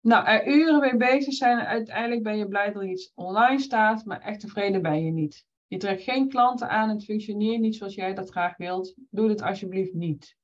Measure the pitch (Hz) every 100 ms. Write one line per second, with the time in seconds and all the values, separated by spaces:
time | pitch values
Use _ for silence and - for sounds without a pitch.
0 | 226 226 - 214 - 285 320 294 277 247
1 | 247 269 277 277 254 240 - 233 220 -
2 | 233 240 220 214 202 202 202 208 196 185
3 | - - 180 196 240 269 269 233 214 220
4 | 214 185 - 208 214 - 202 196 165 151
5 | 160 160 151 - _ _ _ 190 196 190
6 | - 262 269 254 247 247 - 214 220 214
7 | 208 214 214 208 214 233 220 214 196 196
8 | 190 190 185 - 175 175 180 185 185 -
9 | - 202 220 208 - 196 190 190 185 175
10 | 170 147 - _